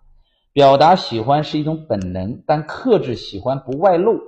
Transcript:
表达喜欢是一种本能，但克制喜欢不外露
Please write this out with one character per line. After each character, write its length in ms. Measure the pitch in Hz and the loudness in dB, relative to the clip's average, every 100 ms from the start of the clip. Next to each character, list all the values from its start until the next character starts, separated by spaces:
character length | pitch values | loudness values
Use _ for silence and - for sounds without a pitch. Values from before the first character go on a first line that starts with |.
| _ _ _ _ _ | _ _ _ _ _
表 240 | 139 139 139 | 4 6 6
达 180 | 156 185 | 6 4
喜 240 | - 113 | 0 -4
欢 240 | 113 147 | 0 0
是 140 | 147 156 | 0 -4
一 60 | |
种 220 | 151 160 160 | -4 -6 -4
本 240 | 101 92 | -6 -4
能， 300 | 92 95 135 - | -6 -8 -6 -4
但 180 | 151 | -4
克 360 | 151 - 262 190 | -4 -6 0 0
制 160 | 127 113 | 0 -8
喜 240 | - 98 | -10 -8
欢 200 | 117 135 | -6 -6
不 180 | - 139 | -6 -2
外 200 | 196 170 | 0 2
露 220 | 208 190 | 0 -2